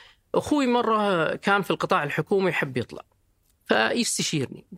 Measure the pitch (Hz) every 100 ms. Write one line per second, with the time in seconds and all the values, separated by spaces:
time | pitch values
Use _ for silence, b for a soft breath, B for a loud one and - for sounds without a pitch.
0 | B B - - - 294 254 240 226 214
1 | 202 175 156 - 208 202 - 160 165 185
2 | 147 - 151 196 185 - 147 127 - -
3 | - _ _ _ _ _ - 220 226 233
4 | 214 - 147 156 120 - -